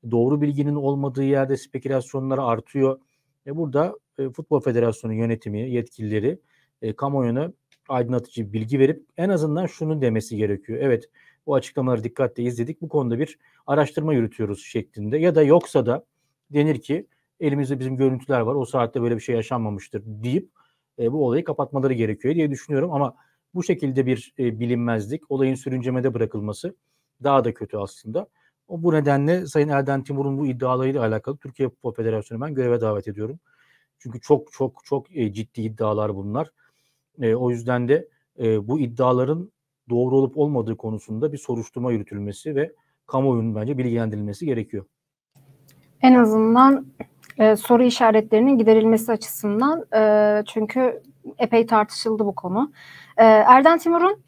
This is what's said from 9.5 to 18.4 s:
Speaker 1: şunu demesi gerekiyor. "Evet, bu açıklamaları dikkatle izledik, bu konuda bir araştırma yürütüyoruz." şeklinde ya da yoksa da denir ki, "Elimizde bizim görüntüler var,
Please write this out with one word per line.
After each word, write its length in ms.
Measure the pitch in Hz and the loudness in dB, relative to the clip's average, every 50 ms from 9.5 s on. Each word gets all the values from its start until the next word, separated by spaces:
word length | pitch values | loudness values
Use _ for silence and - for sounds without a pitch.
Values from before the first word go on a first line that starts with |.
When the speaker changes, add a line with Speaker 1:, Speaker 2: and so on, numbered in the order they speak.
| 147 165 185 | -2 -4 -4
Speaker 1:
şunu 360 | 165 - - 165 156 160 151 | -6 -8 -8 -6 -4 -4 -2
demesi 360 | 135 120 110 110 107 - 117 | -2 0 -2 -2 -4 -6 -6
gerekiyor. 420 | 104 107 101 101 98 _ - 110 123 | -4 -2 -2 -2 -6 _ -10 -8 -4
"Evet, 280 | 131 139 120 113 - _ _ _ _ _ _ _ _ | 0 0 0 0 -2 _ _ _ _ _ _ _ _
bu 100 | - 143 | -2 -2
açıklamaları 480 | 131 127 - - - 131 127 123 110 107 | -2 -2 -4 -6 -4 -2 -2 -2 -2 -4
dikkatle 400 | 120 - - 131 120 - - 120 | -8 -4 -4 -4 -4 -2 -4 -6
izledik, 380 | 123 120 113 120 123 160 _ | -6 -4 -4 -6 -6 -6 _
bu 80 | 175 151 | -12 -4
konuda 300 | - 151 131 120 117 117 | -2 -2 -2 -2 -2 -4
bir 200 | 156 151 - _ _ _ _ _ _ | -4 -8 -8 _ _ _ _ _ _
araştırma 460 | - 139 151 147 139 - - 151 156 151 | -2 0 0 0 0 -2 -4 -2 0 0
yürütüyoruz." 500 | 123 113 110 - - 110 101 101 98 - | 0 0 -2 -4 -6 -6 -6 -6 -8 -12
şeklinde 540 | - - 117 107 _ _ 107 104 107 123 | -8 -8 -8 -8 _ _ -10 -8 -4 -2
ya 180 | 151 165 180 156 | 0 0 2 4
da 80 | 156 151 | 4 6
yoksa 420 | 139 156 175 170 - - 147 120 | 6 6 4 4 2 -2 0 0
da 200 | 120 123 - - _ _ _ _ _ _ _ _ _ 143 | 0 -2 -4 -6 _ _ _ _ _ _ _ _ _ 0
denir 280 | 147 147 156 151 120 | 0 2 2 0 -2
ki, 260 | - - 147 175 - _ _ _ _ _ _ _ | -4 -6 -6 -6 -6 _ _ _ _ _ _ _
"Elimizde 400 | 180 147 139 143 139 127 139 127 | -4 -2 -2 -2 -2 -4 -4 -6
bizim 180 | 127 131 131 | -4 -6 -2
görüntüler 420 | 127 135 131 131 123 - - 139 | 0 0 0 0 -2 -4 -2 0
var, 160 | 123 | 0